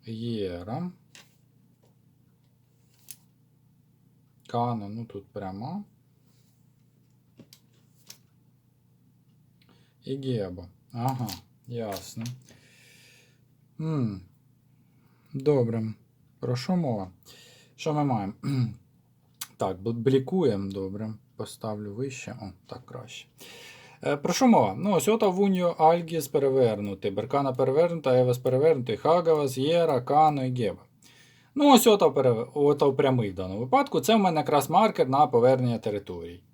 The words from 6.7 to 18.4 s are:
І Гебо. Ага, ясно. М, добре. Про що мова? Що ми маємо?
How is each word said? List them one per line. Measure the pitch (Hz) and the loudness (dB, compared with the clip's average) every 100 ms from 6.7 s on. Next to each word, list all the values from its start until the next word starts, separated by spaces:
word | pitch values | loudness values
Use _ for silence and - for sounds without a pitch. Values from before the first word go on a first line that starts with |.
| _ _ _ _ _ _ _ - - _ _ _ _ _ - _ _ _ _ _ _ _ _ _ _ _ _ _ _ _ _ _ _ | _ _ _ _ _ _ _ -20 -20 _ _ _ _ _ -20 _ _ _ _ _ _ _ _ _ _ _ _ _ _ _ _ _ _
І | - 135 | -10 -8
Гебо. | 135 120 95 90 92 _ _ | -4 -4 -4 -10 -16 _ _
Ага, | 120 120 127 113 - - _ - | -6 -4 -4 -6 -10 -16 _ -14
ясно. | 120 110 95 - - 117 127 _ - _ _ - - - _ _ _ _ _ _ _ | -10 -8 -8 -12 -12 -12 -12 _ -20 _ _ -20 -20 -20 _ _ _ _ _ _ _
М, | 156 156 120 98 - _ _ _ _ _ _ _ _ _ _ | -4 -2 -2 -4 -14 _ _ _ _ _ _ _ _ _ _
добре. | 139 135 147 117 113 110 107 _ _ _ _ | -6 0 2 2 -2 -6 -10 _ _ _ _
Про | - 123 | -6 -6
що | - 180 | -2 -2
мова? | 156 110 92 - - - - - _ _ | 0 -4 -6 -14 -20 -20 -20 -20 _ _
Що | - | -4
ми | 151 | -2
маємо? | 143 120 98 - | 0 0 -4 -8